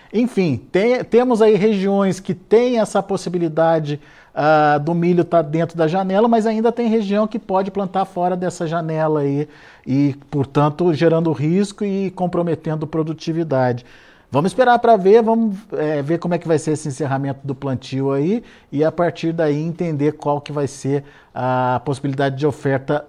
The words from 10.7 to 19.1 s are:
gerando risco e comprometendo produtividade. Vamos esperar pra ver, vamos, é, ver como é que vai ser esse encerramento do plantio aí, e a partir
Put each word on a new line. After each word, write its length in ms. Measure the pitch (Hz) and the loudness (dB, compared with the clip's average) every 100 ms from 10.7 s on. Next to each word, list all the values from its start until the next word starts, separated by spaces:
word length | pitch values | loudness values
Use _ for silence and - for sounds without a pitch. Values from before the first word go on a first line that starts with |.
| 147 180 | 2 0
gerando 360 | 147 165 165 165 | 2 2 2 0
risco 520 | 131 147 180 196 - | 0 0 0 0 -4
e 260 | 202 196 190 | -4 -4 -4
comprometendo 760 | 185 180 175 170 156 160 156 151 | -4 -4 -2 -2 -4 -4 -6 -4
produtividade. 960 | 165 156 156 - 160 165 131 127 123 - - - - - | -4 -4 -6 -6 -4 -2 0 0 -2 -8 -20 -20 -20 -4
Vamos 200 | 135 180 | -2 -2
esperar 280 | 220 247 240 | 2 4 4
pra 180 | 240 220 | 6 4
ver, 260 | 185 220 | 6 6
vamos, 340 | 226 226 226 190 - | 6 2 0 -4 -8
é, 300 | 143 151 151 | -4 -2 -2
ver 160 | 139 170 | -2 -2
como 160 | 175 | -2
é 40 | 170 | -4
que 100 | 165 | 0
vai 100 | 156 | 0
ser 140 | 156 | 0
esse 160 | 151 156 | -4 -4
encerramento 520 | 131 147 135 139 135 | -6 -4 -2 -4 -6
do 100 | 139 | -8
plantio 580 | 135 139 127 - 131 135 | -8 -4 -6 -6 -4 -2
aí, 300 | 139 156 226 - - - | 0 0 -2 -6 -20 -8
e 140 | 143 | -2
a 80 | 156 | 0
partir 400 | 160 175 | 0 -2